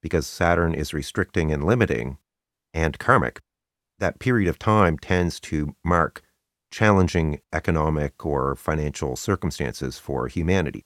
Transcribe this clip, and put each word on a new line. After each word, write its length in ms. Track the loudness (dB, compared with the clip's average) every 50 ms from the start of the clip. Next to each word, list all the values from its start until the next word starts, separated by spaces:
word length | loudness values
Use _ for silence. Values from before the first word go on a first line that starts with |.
| _
because 240 | 0 0 0 -2 -2
Saturn 480 | -4 0 2 2 4 4 2 0 0
is 180 | -2 -4 -4 -6
restricting 580 | -6 -8 -6 -4 -4 -4 -2 _ -2 0 0
and 140 | 0 0 2
limiting 540 | 2 2 2 2 2 0 -2 -4 -6 -10 -12 _ _ _ _ _ _ _ _ _ _ _
and 240 | 0 0 0 -2 -4
karmic, 400 | 2 2 4 4 4 0 -4 -8 _ _ _ _ _ _ _ _ _ _ _ _
that 220 | -4 -4 -4 -2
period 280 | -2 0 2 2 2 2
of 120 | 0 -2
time 400 | 0 2 4 6 6 4 2 0
tends 400 | -2 0 0 2 2 0 -2 -6
to 360 | -10 -6 -4 -4 -4 -4 -6 _ _
mark 380 | 0 2 2 2 0 _ -10 _ _ _ _ _ _ _ _ _ _
challenging 720 | -4 2 4 4 6 6 4 4 2 0 0 0 -2 -4 _ _
economic 720 | -6 -4 -2 0 0 2 2 0 0 0 -2 -4 -6 _ -6
or 320 | -4 -2 -2 -2 -2 -4
financial 600 | -4 -4 -4 -2 -2 -2 -4 -4 -6 -6 -6 -6
circumstances 840 | -6 -2 -2 -2 -2 -2 -6 -4 -4 -6 -6 -6 -6 -8 -8 -8 -10
for 300 | -10 -6 -6 -4 -4 -4
humanity 560 | -4 -4 0 2 2 2 0 -2 -6 -10 -16